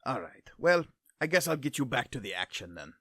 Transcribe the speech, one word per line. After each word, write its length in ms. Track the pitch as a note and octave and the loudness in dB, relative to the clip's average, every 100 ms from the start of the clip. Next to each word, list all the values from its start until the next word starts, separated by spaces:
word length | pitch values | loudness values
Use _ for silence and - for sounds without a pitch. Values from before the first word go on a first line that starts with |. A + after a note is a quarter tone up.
All 160 | - B2+ | -4 -4
right, 300 | - - - - | -6 -16 -20 0
well, 280 | E3 F3 D#3+ _ _ _ | 4 4 4 _ _ _
I 60 | D#3 | 2
guess 180 | F3+ E3+ | 2 2
I'll 100 | D#3 | 0
get 220 | C#3 C3+ | -2 -2
you 80 | C3+ | 0
back 240 | B2+ A#2 | 0 -2
to 80 | C3 | -6
the 160 | G2 | -6
action 400 | F#2 F#2 - F2+ | -6 -6 -8 -12
then. 200 | E2+ D2 - | -14 -16 -18